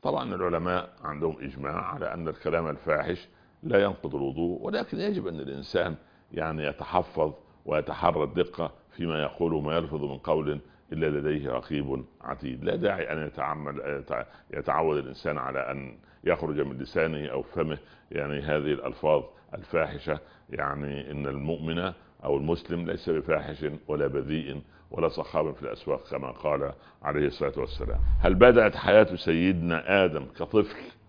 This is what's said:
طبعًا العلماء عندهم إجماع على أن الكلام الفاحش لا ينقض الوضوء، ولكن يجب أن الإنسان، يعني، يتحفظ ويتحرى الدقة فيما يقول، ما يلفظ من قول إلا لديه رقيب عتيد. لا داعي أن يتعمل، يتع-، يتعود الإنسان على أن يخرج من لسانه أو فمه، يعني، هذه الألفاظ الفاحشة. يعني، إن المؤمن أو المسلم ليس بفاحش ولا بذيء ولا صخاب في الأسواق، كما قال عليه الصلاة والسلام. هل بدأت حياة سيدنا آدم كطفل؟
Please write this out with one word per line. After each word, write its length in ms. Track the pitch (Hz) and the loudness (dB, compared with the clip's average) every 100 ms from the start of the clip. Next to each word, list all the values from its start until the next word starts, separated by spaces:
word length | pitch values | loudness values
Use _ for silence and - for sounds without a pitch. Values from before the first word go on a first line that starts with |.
طبعًا 340 | - 147 127 92 | -2 -2 -2 -2
العلماء 540 | 90 85 87 90 - - | 0 0 0 -2 -4 -10
عندهم 320 | 78 76 80 64 | -10 -4 -4 -4
إجماع 520 | 69 65 69 82 92 | -10 -8 -6 -6 -6
على 200 | 87 - | -6 -6
أن 140 | 85 80 | -6 -6
الكلام 400 | 73 - 82 82 | -6 -2 0 -2
الفاحش 600 | 73 - 76 73 87 - _ _ _ | -6 0 0 0 -4 -8 _ _ _
لا 200 | 160 101 | 2 4
ينقض 320 | 101 98 76 71 | 4 0 -6 -4
الوضوء، 460 | 69 67 85 90 | -4 -2 -2 -2
ولكن 380 | - 208 240 - | -4 -4 -4 -4
يجب 280 | 202 196 92 | -2 -2 -4
أن 120 | 82 | -6
الإنسان، 560 | 67 69 69 92 87 78 - _ _ | -8 -10 -2 0 0 -2 -12 _ _
يعني، 300 | 82 80 78 | -6 -4 -2
يتحفظ 720 | 73 71 78 90 87 - 78 73 - _ - | -4 -6 -2 0 0 0 -2 -2 -20 _ -2
ويتحرى 580 | 76 76 78 85 80 | -2 -2 0 2 2
الدقة 480 | 73 76 87 - 82 - _ | 0 0 -2 -2 -6 -6 _
فيما 300 | - 85 78 | -6 -4 -2
يقول، 420 | 73 - 85 80 | -2 0 0 0
ما 140 | 73 82 | 0 -2
يلفظ 260 | 78 76 | -2 -4
من 140 | 71 67 | -6 -6
قول 420 | 78 80 73 73 - - _ | -2 0 0 -4 -8 -20 _
إلا 260 | 80 80 73 | -2 0 0
لديه 320 | 73 76 69 | -2 -2 -2
رقيب 520 | 64 64 76 69 67 64 _ | -4 -4 -6 -4 -6 -8 _
عتيد. 420 | 60 65 69 64 | -12 -8 -8 -6
لا 120 | 76 - | -4 0
داعي 380 | 104 98 - | 0 -2 -4
أن 140 | 78 76 | -4 -6
يتعمل، 540 | 73 69 76 71 71 | -6 -6 -4 -8 -8
يتع-، 440 | 69 71 69 62 60 - _ 71 | -6 -6 -4 -6 -6 -14 _ -8
يتعود 400 | 69 71 80 73 | -2 2 2 0
الإنسان 400 | 65 67 85 76 | -2 -6 -4 -4
على 220 | 65 67 | -4 -4
أن 380 | 62 69 67 55 - - | -4 -6 -8 -16 -20 -6
يخرج 360 | - 80 80 73 | 0 0 2 0
من 160 | 69 65 | -2 -2
لسانه 500 | 67 87 80 78 73 | -4 0 0 0 -4
أو 140 | 65 | -6
فمه، 360 | - 85 78 73 - - _ | -6 -2 -2 -2 -10 -20 _
يعني، 280 | - 71 73 | -6 -4 -4
هذه 340 | 71 76 73 | 0 0 2
الألفاظ 500 | 71 65 - 78 76 65 - _ | -2 -4 -2 4 4 2 -16 _
الفاحشة. 680 | - 87 85 78 71 80 76 - - _ | -14 -2 0 0 -4 -4 -6 -6 -20 _
يعني، 640 | - 71 71 71 71 69 | -6 -4 -4 -4 -6 -8
إن 160 | 73 71 | -6 -4
المؤمن 640 | 69 73 82 80 82 90 90 - _ | -4 -4 -4 -2 -2 -4 -6 -20 _
أو 140 | 73 71 | -2 -2
المسلم 480 | 73 85 - 85 85 | 0 -2 -2 -6 -4
ليس 240 | 85 - | -6 -2
بفاحش 560 | 80 76 78 76 73 76 73 - | -2 0 -2 -2 -6 -6 -8 -6
ولا 200 | 76 71 | -2 0
بذيء 540 | 69 67 78 69 69 - - - | -2 -2 -4 -4 -10 -12 -20 -12
ولا 160 | - 82 | -2 -2
صخاب 460 | 80 76 80 78 | -2 -4 0 0
في 100 | 65 | -2
الأسواق، 380 | 67 57 - 67 - | -8 -8 -4 -4 -4
كما 200 | 69 67 | -8 -6
قال 400 | 62 76 71 69 69 - - | -6 -2 0 -2 -8 -18 -10
عليه 240 | - 73 73 | -2 2 2
الصلاة 260 | - 71 67 | 0 -4 -2
والسلام. 420 | 64 - 57 - - - | -6 -4 -2 2 4 6
هل 160 | 90 92 | 6 10
بدأت 400 | 120 120 107 - | 12 12 8 4
حياة 400 | 92 104 107 90 | 8 8 8 4
سيدنا 880 | - 82 90 90 85 82 69 98 92 | 2 4 6 4 2 0 4 6 6
آدم 200 | 76 67 - | 4 -6 -8
كطفل؟ 380 | 85 110 101 - - - | 0 2 2 -2 -16 -18